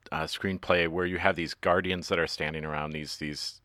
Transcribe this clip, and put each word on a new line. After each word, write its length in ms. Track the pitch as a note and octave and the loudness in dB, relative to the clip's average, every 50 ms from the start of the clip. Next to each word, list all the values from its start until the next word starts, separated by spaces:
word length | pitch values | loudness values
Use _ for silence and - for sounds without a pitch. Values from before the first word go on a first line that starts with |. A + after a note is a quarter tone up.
| - - | -14 -8
uh, 120 | - - D#2+ | -6 -4 -4
screenplay, 640 | D#2+ - - - G2 F#2+ F2+ - - F2+ F2 - E2 | -4 -6 -4 -2 -2 -2 0 2 4 4 4 4 2
where 180 | D#2+ F2+ F2+ | 2 0 0
you 120 | F2+ F2+ E2+ | 0 0 2
have 160 | F2 G2 F2+ | 4 2 2
these 180 | D#2+ E2 D2+ - | 2 -2 -6 -6
guardians 540 | - - F#2 F2 F#2 F#2 F#2 F#2 F2+ D#2+ - | 0 4 4 4 4 4 2 -2 -2 -2 0
that 100 | F#2+ E2+ | 2 2
are 100 | E2 D2+ | 2 0
standing 380 | - - D#2+ D2+ D#2+ D#2 D2+ | -2 -4 -4 -4 -4 -4 -4
around, 260 | D#2 D2+ D2+ D2+ D2+ | -4 -4 -4 -4 -4
these, 260 | D2+ D2+ D2+ C#2+ - - | -6 -6 -8 -8 -10 -8
these 440 | D#2 D2+ D2+ - - - - - | -6 -6 -6 -6 -8 -10 -12 -14